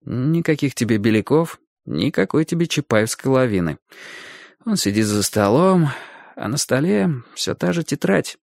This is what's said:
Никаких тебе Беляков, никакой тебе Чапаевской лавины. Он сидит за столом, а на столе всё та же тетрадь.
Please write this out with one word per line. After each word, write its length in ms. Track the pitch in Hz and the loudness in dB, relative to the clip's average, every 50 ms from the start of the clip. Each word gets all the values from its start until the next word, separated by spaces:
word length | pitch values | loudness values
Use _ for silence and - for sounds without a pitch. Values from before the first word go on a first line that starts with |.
| _ | _
Никаких 680 | - - 120 127 147 165 170 165 - 156 147 - 135 - | -6 -6 -2 0 0 0 0 2 0 0 0 0 -4 -2
тебе 220 | - 123 107 113 104 | -2 0 0 0 2
Беляков, 600 | 101 117 110 107 98 - 135 156 165 165 - _ _ _ _ _ _ | 4 4 2 2 2 2 2 2 2 0 -6 _ _ _ _ _ _
никакой 600 | - - - 98 143 - - 190 - - 147 160 | -6 -4 -2 -2 0 0 0 0 2 2 0 0
тебе 240 | - 175 165 170 156 | 0 0 -2 -2 0
Чапаевской 640 | - 151 139 _ 117 107 110 113 - - - 135 | -2 -4 -2 _ 2 2 2 0 -4 -4 0 2
лавины. 480 | 135 131 131 120 101 92 87 80 73 - _ _ - - - - - - - - - - - - _ _ _ | 2 2 2 2 0 0 0 -2 -4 -8 _ _ -20 -20 -20 -20 -20 -20 -20 -20 -20 -20 -20 -20 _ _ _
Он 120 | 233 208 | -2 -2
сидит 300 | 180 - 101 101 107 110 | 0 0 0 2 2 0
за 180 | 104 104 104 98 | 2 0 -2 -2
столом, 640 | - - 107 101 98 110 147 180 190 190 180 160 139 127 - - - - - - - - | 0 0 2 4 4 4 4 4 4 4 4 2 0 -2 -8 -14 -18 -20 -20 -20 -20 -14
а 120 | - - 101 | -10 -8 -6
на 80 | 131 139 | -4 -4
столе 520 | - - 123 131 147 180 208 208 190 180 147 123 117 - - | -2 -2 -2 0 0 0 0 0 0 0 -2 -4 -8 -14 -12
всё 200 | - - - - | -8 -6 -6 -4
та 180 | - - 175 | -2 -2 -2
же 100 | 175 170 | -2 -2
тетрадь. 560 | 160 - - - - 180 196 165 147 - - _ _ | -4 -4 -6 -4 0 0 0 0 0 -4 -12 _ _